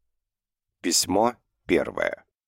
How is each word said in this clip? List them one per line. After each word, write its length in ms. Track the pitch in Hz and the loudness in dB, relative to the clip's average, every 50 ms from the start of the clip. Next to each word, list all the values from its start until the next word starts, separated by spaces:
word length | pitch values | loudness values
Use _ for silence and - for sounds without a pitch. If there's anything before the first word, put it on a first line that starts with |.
| _ _ _ _ _ _ _ _ _ _ _ _ _ _ _ _ | _ _ _ _ _ _ _ _ _ _ _ _ _ _ _ _
Письмо 520 | - 87 82 - - - 92 98 110 120 120 - _ _ _ _ _ | -4 -2 -2 -2 0 0 2 2 2 2 0 -4 _ _ _ _ _
первое. 600 | - 87 78 65 - 50 - 50 50 - - - _ _ _ _ | 0 0 2 2 0 -4 -4 -4 -4 -4 -8 -12 _ _ _ _